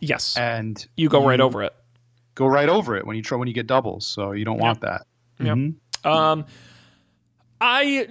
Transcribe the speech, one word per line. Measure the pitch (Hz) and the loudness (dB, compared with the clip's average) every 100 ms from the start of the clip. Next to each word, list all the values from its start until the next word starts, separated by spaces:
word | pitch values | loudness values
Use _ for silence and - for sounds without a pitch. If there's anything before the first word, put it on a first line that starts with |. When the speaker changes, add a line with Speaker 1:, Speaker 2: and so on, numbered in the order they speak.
Speaker 1:
Yes. | 151 120 - - | -4 -4 -4 -2
Speaker 2:
And | 120 113 110 107 - - | -2 -2 -6 -8 -12 -2
Speaker 1:
You | 156 | 4
go | 147 139 | 4 6
right | 127 | 4
Speaker 2:
you | |
Speaker 1:
over | 131 120 | 4 2
it. | 98 - _ _ _ _ _ | -6 -8 _ _ _ _ _
Speaker 2:
go | - 135 | 0 4
right | 139 147 | 4 4
over | 196 156 101 | 2 0 -4
it | 107 | -4
when | 110 | -8
you | |
try, | 110 127 | -6 -4
when | 123 | -4
you | |
get | 120 113 | -4 0
doubles, | 131 117 92 - | 0 0 -6 -8
so | - 101 | -6 -6
you | 101 | -4
don't | 107 113 | -4 -2
Speaker 1:
Yep. | |
Speaker 2:
want | 113 113 | -2 -2
that. | 107 90 - _ _ - | -4 -8 -12 _ _ -6
Speaker 1:
Yep. | 127 123 | -2 0
Speaker 2:
Mm-hmm. | 143 160 - - 151 | -2 -6 -14 -6 0
Speaker 1:
Um, | 156 156 156 147 - - - _ _ _ _ _ _ _ - | 2 2 0 -4 -16 -20 -20 _ _ _ _ _ _ _ -2
I | 240 254 285 277 233 | 0 2 2 0 -2